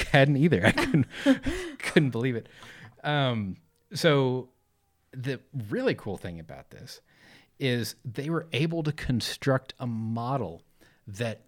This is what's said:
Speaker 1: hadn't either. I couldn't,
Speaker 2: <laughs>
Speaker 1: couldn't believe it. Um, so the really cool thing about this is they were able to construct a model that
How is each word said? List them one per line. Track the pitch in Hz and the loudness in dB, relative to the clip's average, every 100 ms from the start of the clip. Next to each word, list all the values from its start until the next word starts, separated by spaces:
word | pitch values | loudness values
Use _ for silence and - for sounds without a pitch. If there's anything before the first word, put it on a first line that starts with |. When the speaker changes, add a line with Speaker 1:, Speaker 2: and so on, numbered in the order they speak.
| - | 2
Speaker 1:
hadn't | 143 139 139 | 6 6 6
either. | 165 - 98 | 4 6 4
I | |
couldn't, | - 311 165 - - 285 | 4 2 2 2 2 4
Speaker 2:
<laughs> | 262 277 359 349 277 | 4 2 -4 -8 -10
Speaker 1:
couldn't | - 180 139 | 0 2 2
believe | 117 131 113 | 0 -2 -4
it. | - - - - - - | -8 -18 -20 -20 -20 -8
Um, | 147 147 131 113 98 - _ _ - | -2 2 2 0 -4 -6 _ _ -14
so | - 170 143 131 127 - _ _ _ _ _ _ | 0 4 4 2 0 -6 _ _ _ _ _ _
the | 135 120 127 _ 135 104 | -10 -6 -8 _ -10 -6
really | 226 262 147 | -2 0 -2
cool | 107 90 | -4 -8
thing | 95 85 | -8 -12
about | 80 71 - | -14 -18 -18
this | - 127 - _ _ - - _ - | -20 -18 -20 _ _ -20 -20 _ -4
is | 135 120 110 - 127 | -2 -2 -4 -8 -12
they | 110 143 | -8 -4
were | 165 - | -4 -2
able | 127 165 165 | -2 -2 -2
to | 156 | -4
construct | - - 120 - - 139 131 - - | -4 -2 -2 -2 -4 0 0 -2 -10
a | 123 | -6
model | 113 113 113 120 139 92 82 _ _ - _ - | -4 -4 -4 -2 -4 -4 -10 _ _ -20 _ -14
that | 101 120 107 | -6 -6 -6